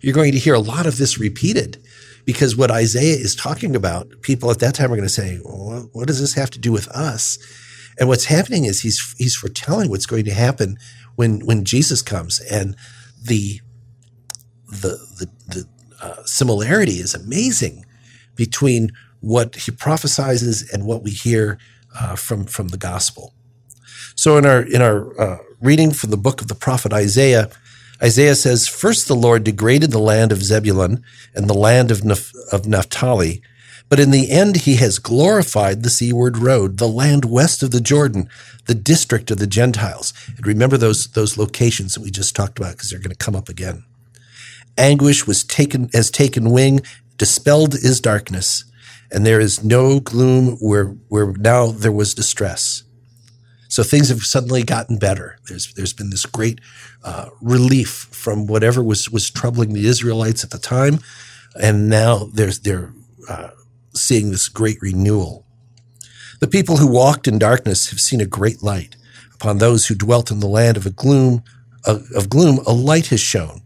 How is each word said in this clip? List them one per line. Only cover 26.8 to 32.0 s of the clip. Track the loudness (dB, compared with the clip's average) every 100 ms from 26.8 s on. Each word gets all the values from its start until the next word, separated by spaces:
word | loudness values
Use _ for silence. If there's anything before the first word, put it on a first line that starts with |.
| -2
Isaiah, | 0 2 4 4 4 2 -6 _ -20 -20 0
Isaiah | 2 4 4
says, | 4 2 0 0
"First | -2 0 0 0
the | 2 4
Lord | 4
degraded | 2 -2 2 2 2
the | 2 2
land | 4 2
of | 2
Zebulun | 0 0 2 0 0 -2 -8 -20 -14
and | -4 -2
the | 2 4
land | 4 4
of | 0